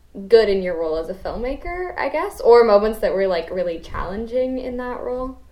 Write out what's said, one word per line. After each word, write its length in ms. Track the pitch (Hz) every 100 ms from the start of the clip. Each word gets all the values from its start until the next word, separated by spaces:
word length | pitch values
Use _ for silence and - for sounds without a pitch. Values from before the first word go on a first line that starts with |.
| _ 196 196
good 220 | 226 208
in 120 | 196
your 160 | 180 165
role 200 | 160 160
as 120 | 165
a 40 |
filmmaker, 840 | 190 160 185 247 285 349 359 359 -
I 120 | 277
guess, 320 | 302 392 -
or 220 | 226 240
moments 360 | 226 202 220 220
that 140 | 190
were, 140 | 185 190
like, 220 | 170 165
really 280 | 185 175 165
challenging 800 | - 160 160 208 226 254 262 254
in 160 | 254 247
that 220 | 247 240
role? 360 | 240 254 262 262 -